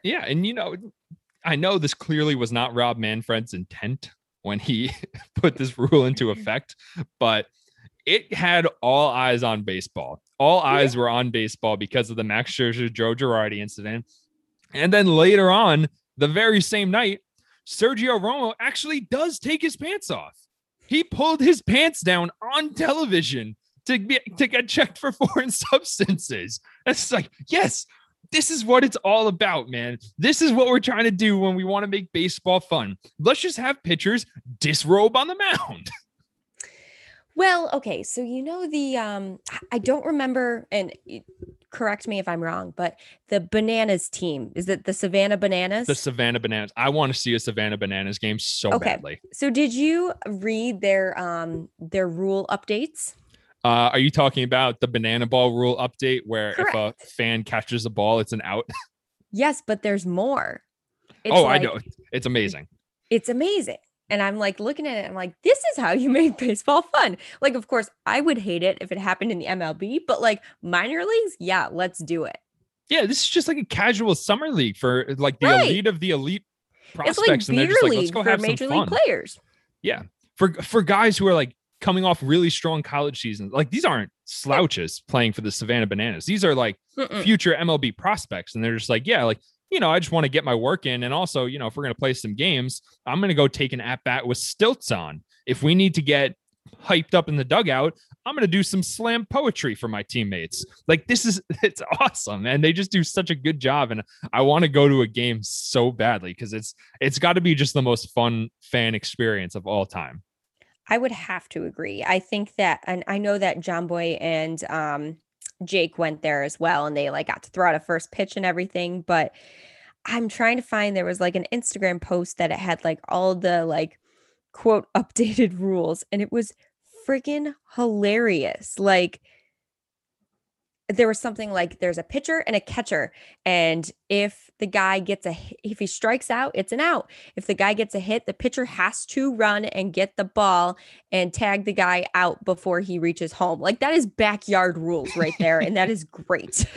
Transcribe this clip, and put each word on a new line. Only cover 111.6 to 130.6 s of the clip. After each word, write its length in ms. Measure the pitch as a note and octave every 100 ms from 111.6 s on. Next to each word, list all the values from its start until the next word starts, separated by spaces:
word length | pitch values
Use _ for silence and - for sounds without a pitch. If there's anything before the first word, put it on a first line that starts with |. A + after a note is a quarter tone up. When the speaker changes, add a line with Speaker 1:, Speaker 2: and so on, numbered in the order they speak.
Speaker 2:
agree. 400 | E3 - F#3 G2+ -
I 120 | F#3
think 380 | F#3+ G#3 G#3 -
that, 240 | F#3 -
and 200 | - F3+ -
I 100 | G3
know 220 | G#3 G3+
that 220 | F#3+ E3+
John 260 | F3 E3+ E3+
Boy 320 | E3+ E3+ D#3+
and, 420 | E3 D#3+ D#3+ E3
um, 520 | - D#3 D3+ C#3+ D3+ D#3+ _ _ - -
Jake 320 | F3+ G3 E3 -
went 260 | D#3+ D#3
there 200 | D#3+ C#3+
as 160 | C#3 -
well, 280 | E3 D3 D3+
and 100 | D3
they, 120 | C#3
like, 180 | D3 -
got 160 | -
to 60 | -
throw 180 | F#3 F3+
out 80 | D#3
a 40 |
first 300 | - E3 -
pitch 260 | - G3 G#3
and 80 |
everything, 560 | F#3 F3 F#3 F3+ F3 F3+
but 280 | E3 E3+ D3+ - - - - - - _
I'm 240 | - A#3 A3+
trying 280 | - A3+ B3
to 60 |
find, 340 | - G#3+ G#3 G3
there 80 |
was, 160 | F3 F3+
like, 160 | F3+ F#3
an 100 | -
Instagram 480 | A#3+ - G3+ F#3+ F3
post 380 | - F3+ F3 -
that 120 | E3+
it 80 | -
had, 240 | F#3 E3
like, 160 | E3 D#3+ -
all 280 | F3+ F#3 F3+
the, 280 | F3+ F3
like, 360 | E3 D#3 D#3+ - _ _ _ _ _
quote, 380 | - A3+ G#3+ -
<laughs> 40 | -
updated 640 | - - A#3 A3 A3 F3+
rules, 420 | F#3+ F#3 D#3+ E3+ -
and 100 | G3+
it 120 | G#3
was 200 | A#3 A3 - _ _ _ - -
freaking 480 | C4+ C#4 D4 D4 C#4+ _ -
hilarious. 1000 | A#3+ G#3 G3+ A3 A#3 E3+ G#2 - - -
Like, 400 | G3 F#3 F3+ - _ _ _ _ _ _ _ _ _ _ _ _ _ _